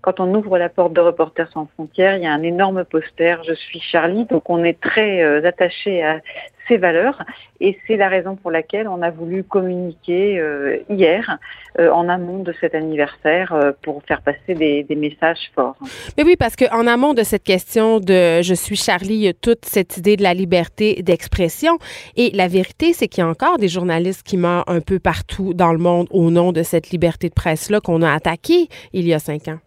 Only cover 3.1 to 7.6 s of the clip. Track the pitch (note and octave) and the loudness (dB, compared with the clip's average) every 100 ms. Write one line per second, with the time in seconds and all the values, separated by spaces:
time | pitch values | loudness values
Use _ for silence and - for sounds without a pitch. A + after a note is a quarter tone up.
3.1 | - E3+ E3+ E3 E3 - E3+ - F3 E3 | 0 0 0 -4 -8 -8 -14 -2 0 0
4.1 | G3 A#3 E3+ - E3+ E3+ E3 - - G#3+ | -2 0 -2 0 0 0 -2 -2 0 0
5.1 | F#3+ D#3+ D3 E3 F3 F3+ - - F#3 D#3 | 2 2 2 0 0 -2 0 -4 -2 0
6.1 | D#3 - - - _ - A#3 F3 E3 A3 | -2 -6 -18 -18 _ 0 2 4 2 0
7.1 | C#4+ - - - _ | -2 -12 -16 -20 _